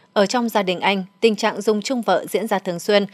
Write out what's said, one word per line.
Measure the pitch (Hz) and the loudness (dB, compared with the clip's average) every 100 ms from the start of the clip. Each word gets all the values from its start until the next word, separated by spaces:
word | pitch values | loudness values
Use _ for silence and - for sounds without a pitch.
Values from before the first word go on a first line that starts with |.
| _ | _
ở | - 196 | 0 2
trong | 247 233 | 2 0
gia | 214 | -2
đình | 190 175 | 0 0
anh, | - 196 185 _ | 0 -2 -4 _
tình | 226 208 | 2 2
trạng | 214 196 | -2 -2
dùng | 214 214 | 0 0
chung | - 254 | 0 -4
vợ | 214 180 - | 0 0 0
diễn | 196 220 | -4 -2
ra | 196 | -2
thường | 190 170 | -2 -6
xuyên | - 208 202 | 2 2 2